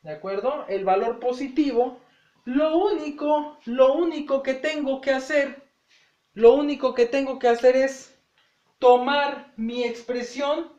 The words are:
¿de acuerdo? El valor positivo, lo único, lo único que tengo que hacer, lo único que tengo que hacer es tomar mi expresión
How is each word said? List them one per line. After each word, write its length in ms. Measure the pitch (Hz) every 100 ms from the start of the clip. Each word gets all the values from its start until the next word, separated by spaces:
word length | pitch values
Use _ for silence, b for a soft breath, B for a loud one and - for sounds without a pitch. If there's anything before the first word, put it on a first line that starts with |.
¿de 120 | 156
acuerdo? 520 | 147 196 202 247 294 -
El 160 | 190 185
valor 340 | 196 233 233
positivo, 800 | 254 254 269 - 285 233 254 - b b b b -
lo 320 | 262 311 320
único, 840 | 403 339 302 294 294 302 294 - -
lo 280 | 247 262
único 480 | 294 339 302 294 269
que 120 | 269
tengo 480 | 262 311 302 269 262
que 100 | 269
hacer, 500 | 262 - 302 269 - _ _ _ b b b _
lo 200 | 202 233
único 400 | 277 294 277 262
que 120 | 247 233
tengo 320 | 277 269 262
que 120 | 247
hacer 260 | 233 254 262
es 420 | 269 262 - _ _ _ _ _ _ _
tomar 720 | 254 247 247 285 285 254 - -
mi 260 | 226 247
expresión 880 | 233 226 - 247 226 262 285 311 330